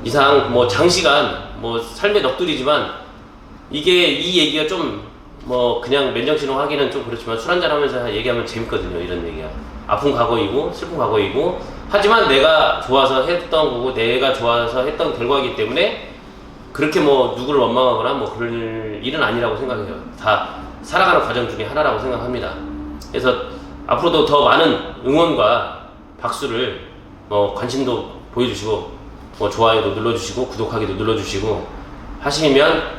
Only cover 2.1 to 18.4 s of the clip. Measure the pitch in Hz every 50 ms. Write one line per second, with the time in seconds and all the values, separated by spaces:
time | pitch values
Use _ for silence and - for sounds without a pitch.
2.1 | 208 208 - - - - 180 175 151 127 127 139 151 147 - - - - - -
3.1 | - - - - - - - - - - - - - 147 147 160 180 180 170 156
4.1 | 139 - 165 180 180 175 156 147 139 156 156 156 190 175 147 131 104 101 101 -
5.1 | - - - - - - - - 127 123 123 120 113 - - 117 135 143 139 127
6.1 | - - - 139 151 151 143 135 135 135 147 143 151 143 143 127 - 143 117 117
7.1 | 117 113 - 113 113 113 - - 175 180 170 156 151 147 143 135 123 127 120 117
8.1 | 104 107 117 127 120 117 110 - - 113 113 - 117 104 90 90 87 85 87 90
9.1 | 90 87 85 85 80 78 80 - - - - - - - - - 104 104 - 143
10.1 | 135 120 117 110 120 110 104 98 107 135 160 - - - - 175 175 151 120 107
11.1 | 110 107 101 92 - 127 156 175 180 - - - - - - - - 202 202 208
12.1 | 226 226 - 151 135 135 139 160 160 151 - 117 - - - - 127 117 120 131
13.1 | 135 131 127 160 175 170 170 - 165 156 156 139 123 120 120 127 123 113 113 117
14.1 | 123 127 127 135 127 - 117 117 117 120 117 117 120 127 127 143 156 - 165 151
15.1 | 135 117 117 123 139 160 127 120 - - 110 107 123 156 180 - - - - -
16.1 | - - - - - - - - - - - - - - 151 151 - 190 156 147
17.1 | 143 131 127 117 - 123 123 135 147 139 123 120 117 127 127 127 117 110 113 123
18.1 | 143 139 113 98 - 110